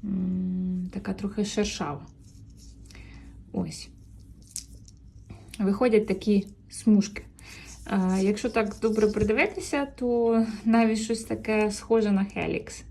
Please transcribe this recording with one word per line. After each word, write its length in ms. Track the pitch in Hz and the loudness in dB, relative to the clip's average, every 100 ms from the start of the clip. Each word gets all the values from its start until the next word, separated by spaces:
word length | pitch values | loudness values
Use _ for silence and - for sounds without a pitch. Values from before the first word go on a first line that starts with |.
м, 840 | 208 190 185 185 185 185 185 185 180 | -4 -4 -2 -2 -2 -4 -4 -4 -6
така 200 | 196 196 | -8 -8
трохи 320 | 190 196 208 208 | -6 -6 -4 -4
шершава. 640 | - 208 - 151 147 - - - - - - - - - - - - - - - | -2 -2 -4 -8 -8 -14 -20 -20 -20 -20 -20 -20 -20 -20 -20 -20 -20 -20 -20 -10
Ось. 380 | - 165 - - - - - - - - - - - - - - - - - - - | -6 -6 -8 -18 -20 -20 -20 -20 -20 -14 -14 -14 -20 -20 -20 -20 -20 -20 -20 -20 -4
Виходять 480 | 196 202 254 220 214 | -2 2 4 4 2
такі 400 | 196 - 202 - - - | -4 2 2 2 -16 -18
смужки. 540 | - - 208 - - - - - - - - - | -2 4 6 4 -4 -16 -20 -20 -20 -18 -18 -4
А, 340 | 196 185 190 | 0 2 2
якщо 300 | 190 208 240 | 2 0 0
так 260 | 233 208 - | 0 0 0
добре 260 | 226 214 214 | 0 4 2
придивитися, 800 | 214 208 226 349 - 370 294 277 | 4 2 4 2 -2 -4 -4 -4
то 600 | - 247 240 233 226 220 220 226 | -4 0 2 4 4 2 -2 2
навіть 340 | 226 226 220 | 4 4 2
щось 240 | - 226 | -2 -4
таке 480 | - - - 214 214 | -4 -6 0 2 2
схоже 400 | 208 - 226 208 | -2 2 2 4
на 140 | 196 202 | 2 0
хелікс. 580 | 190 160 - - - - | -2 -4 -4 -6 -16 -16